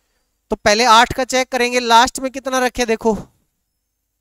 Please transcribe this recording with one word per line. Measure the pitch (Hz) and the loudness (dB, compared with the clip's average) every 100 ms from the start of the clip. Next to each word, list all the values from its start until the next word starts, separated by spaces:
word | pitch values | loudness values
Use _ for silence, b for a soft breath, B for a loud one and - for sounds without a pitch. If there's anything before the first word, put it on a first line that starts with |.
| _ _ _ _ - | _ _ _ _ -12
तो | 214 | -4
पहले | - 208 240 | 0 2 4
आठ | 220 240 | 4 4
का | - 254 | 0 -4
चेक | 254 254 | -4 -4
करेंगे, | 254 240 247 | -2 -2 -2
लास्ट | 240 226 247 - | 2 4 2 -2
में | 262 | -10
कितना | 247 262 262 | -10 -6 -4
रखे | 247 - 240 | -4 -4 -4
देखो, | 220 226 208 - _ _ _ _ _ _ _ _ _ | -2 -2 -4 -6 _ _ _ _ _ _ _ _ _